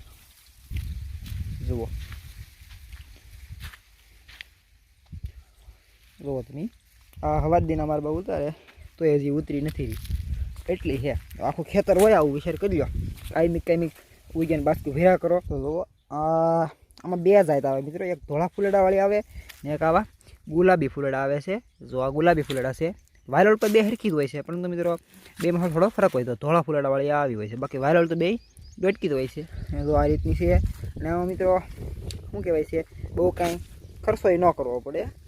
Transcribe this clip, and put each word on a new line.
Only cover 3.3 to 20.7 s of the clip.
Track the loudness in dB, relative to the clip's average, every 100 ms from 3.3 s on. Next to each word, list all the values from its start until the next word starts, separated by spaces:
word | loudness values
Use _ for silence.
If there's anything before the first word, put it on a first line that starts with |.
| -20 -18 -16 -16 -20 _ _ _ -20 -20 -20 -20 _ _ _ _ _ _ -14 -14 -14 -20 _ -20 -20 _ _ _ -12
જુઓ | -8 -6
તમે, | -8 -10 -10 -12 _ _ _ -6
આ | -2 0
હવા | 2 2
જ |
દીના | 2 -2 -2
મારા | -2
બા | -2
ઉતારે | -6 -4 -4 -4 -8 -16 -20 -20 -2
તો |
એ | 2 2
હજી | 2
ઉતરી | -2 -2 -4
નથી | -4 -4 -6
રહી, | -6 -6 -6 -6 -6 -8 -8 -6
એટલી | -4 -4 -2
છે. | -2 -4 -8 -6
આખું | -6 -4
ખેતર | -2 0 4 6
હોય | 8
આવું, | 8 4
વિચાર | 0 -4 -2
કરી | 0 0
લો. | -2 -4 -6 -8 -4
કાયમિક | 0 2 2
કાયમિક | 0 0 0 -6 -20 -20 -8
ઉગીને | -2 0 2
બાજકું | 2 0 -2
ભેરા | 4 4 4
કરો | 2 0 0
તો | -4
જુઓ, | -4 -4 -8 _ -10
આ, | -4 0 2 4 2 0 -6 _ -14
આમાં | -6 0
બે | 6
જાત | 6 6 2
આવે | 2 -2
મિત્રો, | -4 -6
એક | -6 -6 -4
ધોળા | -2 -2
ફૂલડાવાળી | -2 2 4 4 4
આવે | 2 0 -2 -12 -18 -12
ને | -8
એક | 0
આવા | 2 2 0 _ -20 -20 -4
ગુલાબી | 2 4